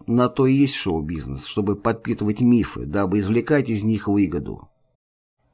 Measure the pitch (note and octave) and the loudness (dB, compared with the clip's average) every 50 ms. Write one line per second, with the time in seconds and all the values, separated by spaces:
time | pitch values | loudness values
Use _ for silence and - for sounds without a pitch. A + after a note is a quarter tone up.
0 | - - A#2 A#2+ B2 B2 - - C3 C3+ C3+ C#3 C#3 C3+ - - - G2+ E2 D#2+ | -4 0 2 2 2 2 2 2 2 4 4 4 4 2 0 -2 -2 -2 -2 -2
1 | D2+ D#2 F2 D#2 B1 B1+ C#2 C2+ - - - A2 G2+ G#2 G2+ G#2 - A2+ A2 A2 | -2 -4 -6 -8 -8 -8 -10 -8 -10 -6 -4 -2 -2 0 -2 -2 -2 -4 -4 -2
2 | - A#2+ A2+ - G#2 G#2 G#2+ - B2 A#2+ A#2+ A#2 G2 - - - B1 C#2+ D#2 G2+ | -4 -6 -4 -2 -2 -2 0 2 4 4 4 4 2 0 -4 -8 -8 -4 -2 -2
3 | G2+ F#2 F#2+ G#2+ G2 G2 A2 A#2+ A#2 - D3+ C#3+ A#2 A2 A2+ G#2 G#2 A2 A2 G2+ | 0 2 0 0 0 2 0 0 2 2 2 0 2 0 -2 -2 0 0 0 0
4 | - G#2 G2+ G#2 G2 E2+ E2+ D#2+ C2 - - - - - _ _ _ _ _ _ | 0 0 2 2 2 2 0 -4 -6 -8 -12 -14 -16 -20 _ _ _ _ _ _
5 | _ _ _ _ _ _ _ _ _ _ | _ _ _ _ _ _ _ _ _ _